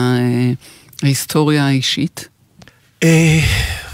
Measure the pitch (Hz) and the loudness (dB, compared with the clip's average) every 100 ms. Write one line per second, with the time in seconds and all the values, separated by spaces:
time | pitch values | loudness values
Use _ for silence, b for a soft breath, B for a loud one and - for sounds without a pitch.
0 | 123 123 123 123 123 123 B B B - | 2 0 0 0 -2 -4 B B B -4
1 | 143 131 - 151 151 151 139 135 - - | -2 -2 -2 0 2 2 0 0 -2 -4
2 | - - - _ _ _ b b b _ | -6 -8 -18 _ _ _ b b b _
3 | 165 160 165 160 151 B B B B | 2 4 4 2 2 B B B B